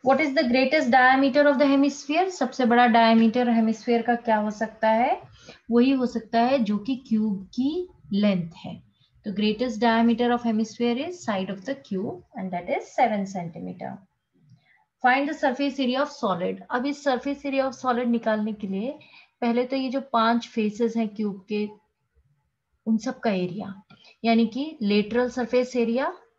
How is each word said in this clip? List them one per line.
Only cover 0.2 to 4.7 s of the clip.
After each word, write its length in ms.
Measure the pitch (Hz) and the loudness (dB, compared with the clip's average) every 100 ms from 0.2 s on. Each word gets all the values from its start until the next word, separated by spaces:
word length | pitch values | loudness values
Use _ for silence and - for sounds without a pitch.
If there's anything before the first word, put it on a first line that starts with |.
| 302 | 2
the 100 | 269 240 | 0 2
greatest 400 | 254 262 311 254 | 2 2 2 4
diameter 520 | 262 254 269 277 269 294 | 6 6 6 4 4 4
of 100 | 262 | 4
the 60 | 285 | 4
hemisphere? 580 | 277 277 277 - 311 381 | 4 2 0 -2 0 0
सबसे 340 | 359 254 - 240 | -2 -6 0 2
बड़ा 200 | 240 247 | 6 6
diameter 500 | 226 226 226 226 240 240 226 | 6 6 6 4 4 2 2
hemisphere 500 | 220 226 - 233 233 | 2 0 0 0 2
का 100 | 233 | -2
क्या 220 | 233 214 | 0 0
हो 140 | 214 | 0
सकता 380 | 208 220 | -4 -8